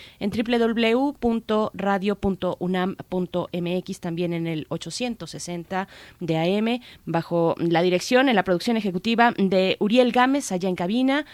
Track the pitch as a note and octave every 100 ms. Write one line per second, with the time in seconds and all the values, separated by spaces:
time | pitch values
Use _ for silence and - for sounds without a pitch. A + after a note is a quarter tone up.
0 | - - G3+ G#3 A3+ A#3 A3+ A3+ A3+ A#3+
1 | C#4+ - A#3+ A3+ - G#3+ G#3+ F#3 G3 G3
2 | G3+ G3+ G3+ F#3 F3+ - F3+ F#3 F#3 -
3 | - F#3 F3+ F3+ - F3+ F3 F3+ F#3 F#3+
4 | F3 E3 F3 E3+ E3 D#3 - E3 E3 -
5 | B3 A3 D#3+ D#3 - F3 E3 F#3 F#3+ -
6 | - - E3 D#3+ E3+ G#3 A3+ B3 - -
7 | - E3 - E3+ E3 - E3+ E3 F3+ F3+
8 | - B3+ C4+ G#3 F#3+ F3 - A3+ G3+ F3
9 | A3+ A3+ A#3 A3 G3 F#3+ F#3 - G3+ B3
10 | B3 B3 B3+ C#4 - F#3 F#3 F3+ F3+ A#3+
11 | C4 C#4+ D4